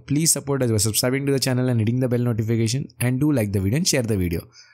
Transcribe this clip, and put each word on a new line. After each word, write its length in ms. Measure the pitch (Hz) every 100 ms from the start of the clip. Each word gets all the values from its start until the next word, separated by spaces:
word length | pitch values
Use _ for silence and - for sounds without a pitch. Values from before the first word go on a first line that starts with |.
| -
please 260 | 143 165 143
support 280 | 139 139 123
us 60 | 110
by 40 |
subscribing 420 | 107 104 127 135 139
to 80 |
the 60 | 135 135
channel 240 | 127 127
and 120 | 120
hitting 160 | 107 127
the 60 | 131
bell 100 | 120 120
notification, 580 | 113 110 113 110 127 - -
and 220 | 123 127
do 80 | 151 135
like 120 | 104 98
the 80 | 98
video 160 | 143
and 80 | 190
share 160 | 143 113
the 60 | 101
video। 200 | 87 85 - - -